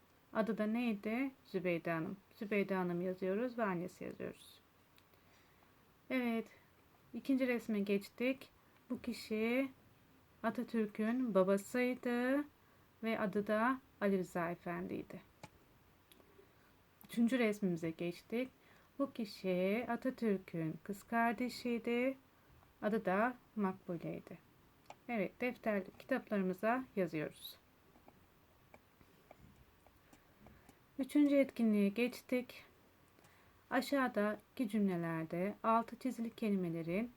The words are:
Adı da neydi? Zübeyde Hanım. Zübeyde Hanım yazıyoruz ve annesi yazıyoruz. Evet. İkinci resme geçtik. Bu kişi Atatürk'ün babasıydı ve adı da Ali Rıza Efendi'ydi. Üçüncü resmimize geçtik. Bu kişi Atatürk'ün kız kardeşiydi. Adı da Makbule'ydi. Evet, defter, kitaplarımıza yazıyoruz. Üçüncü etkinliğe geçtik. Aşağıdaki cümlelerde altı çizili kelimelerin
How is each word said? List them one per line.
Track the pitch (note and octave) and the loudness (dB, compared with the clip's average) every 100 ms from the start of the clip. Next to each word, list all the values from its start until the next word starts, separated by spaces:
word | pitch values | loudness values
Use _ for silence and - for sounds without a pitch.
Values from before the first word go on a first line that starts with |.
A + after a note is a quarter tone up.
| _ _ _ | _ _ _
Adı | A3+ A3 G#3 | -2 0 0
da | G#3+ | 0
neydi? | A3+ A#3+ G3+ G#3 A#3 C4+ - - | 0 0 -2 -2 -2 -2 -6 -6
Zübeyde | F#3+ F3 E3 E3+ | -2 0 0 0
Hanım. | E3 F3+ F#3+ - | -2 -2 -6 -14
Zübeyde | - G#3 G#3 G3 F#3+ | -12 -2 0 2 0
Hanım | F3+ F3 | 0 0
yazıyoruz | F#3 F#3 F#3 G3+ B3 A#3 | -2 -2 0 0 -2 0
ve | |
annesi | G#3 F3 F3+ - | 0 0 -4 -8
yazıyoruz. | - - - - - - _ _ _ - _ - - - - - - - _ _ - | -10 -8 -10 -10 -18 -20 _ _ _ -20 _ -20 -20 -20 -20 -20 -20 -20 _ _ -4
Evet. | C4 A#3+ A3+ G#3+ - - _ _ - - | -2 0 -2 -4 -12 -20 _ _ -20 -14
İkinci | A#3 - C4 B3+ | -6 0 2 4
resme | A#3+ A#3 G#3+ | 0 0 0
geçtik. | G3+ G3+ G3+ - B3 C4 - - _ - - | 2 0 0 -2 -2 -2 -6 -20 _ -20 -10
Bu | B3 | -6
kişi | - G#3+ - G#3+ A3+ B3+ C4+ - - - - - - - | -6 -8 -4 -2 0 0 0 -6 -20 -20 -20 -20 -20 -6
Atatürk'ün | A3+ A3 A#3 A#3 G#3 G#3 G#3+ B3 B3+ | -4 -2 -2 0 0 0 -2 0 2
babasıydı | F#3+ F#3 G3 - B3 B3 B3+ B3 A#3+ B3 C#4 D4 - - - - _ | 4 4 2 0 0 0 0 -2 0 2 0 -2 -10 -20 -20 -20 _
ve | A3 A3+ | -4 -2
adı | G#3 G#3 G#3 | 0 0 0
da | G#3+ A#3+ C4 - - | 2 2 0 -6 -2
Ali | G#3 G3 | 2 2
Rıza | F3 F3+ E3+ | 0 -2 -2
Efendi'ydi. | F3 F3 E3+ F#3 - - F#3 - - - - - - - _ _ - - - - - - - _ _ - | -4 -6 -6 -4 -6 -8 -14 -18 -20 -20 -20 -20 -20 -20 _ _ -20 -20 -20 -20 -20 -20 -20 _ _ -6
Üçüncü | - A#3 C4 | 2 2 4
resmimize | A3 G#3 F#3+ E3 E3 | 2 2 0 0 -2
geçtik. | D#3+ F3 F3 - A#3 C4 - - - - - | -4 -6 -6 -6 -4 -4 -8 -20 -20 -12 -4
Bu | C#4 | -4
kişi | - G#3+ - F#3 F3+ F#3 A3 A#3+ | -2 -8 -4 -2 2 2 0 -2
Atatürk'ün | A#3 C4 B3+ A3+ F#3+ - E3+ D#3+ E3 | -2 -2 0 0 0 -2 -4 -4 -4
kız | - G3+ | -8 -10
kardeşiydi. | - A#3 A#3 A#3+ B3 - B3 A#3 A#3 A#3+ C4 C4+ - _ - - - - | -2 0 2 0 -4 -4 -2 -2 0 0 0 -2 -10 _ -20 -20 -20 -6
Adı | G#3+ A3 G3 | 0 0 2
da | F#3+ A#3+ B3 - A3 | 2 2 -2 -8 -2
Makbule'ydi. | G3 F#3+ - E3+ D#3+ - - F3 - - - - - - - | -2 -2 -6 -6 -6 -8 -12 -18 -20 -20 -20 -20 -20 -16 -6
Evet, | A#3 F3+ - | -2 -2 -2
defter, | B3 A#3+ A3+ G3+ F#3+ - | -6 -2 -2 -2 -2 -10
kitaplarımıza | - C4 - G3+ F#3 F#3 G#3+ B3+ B3+ - | -4 -4 0 0 0 0 0 0 -2 -2
yazıyoruz. | E3+ D#3 D3 - - - _ _ - - - - - _ _ _ - - _ _ - - - - - - - _ - _ - - - - - - - - _ - | -2 -2 -4 -8 -16 -18 _ _ -20 -20 -20 -20 -20 _ _ _ -20 -20 _ _ -20 -20 -20 -20 -20 -20 -20 _ -20 _ -20 -20 -20 -20 -20 -20 -20 -20 _ -6
Üçüncü | C4 D4 C#4+ C#4+ | 2 4 8 6
etkinliğe | C4+ - A3+ G#3 G3+ | 6 4 4 6 4
geçtik. | G3+ B3 - - B3 B3 - - - - - - - - - - - - | 2 0 -2 -2 -2 -2 -12 -20 -20 -20 -20 -20 -20 -20 -20 -20 -20 -2
Aşağıdaki | B3+ B3+ C#4 B3 G#3+ G#3 G#3 - - A3+ | -2 2 2 2 2 0 -2 -8 -6 -2
cümlelerde | A3 G3 F3 E3 E3 D#3+ F3 G3 G#3 | 2 2 2 0 -2 -2 -2 -2 -2
altı | A3 A3+ A3+ A3+ | 2 2 2 -6
çizili | B3+ A#3 A3+ | -6 -4 -6
kelimelerin | - A3 G3 F3 E3 D#3+ F#3 A#3+ | -2 0 2 0 -2 -2 -2 -2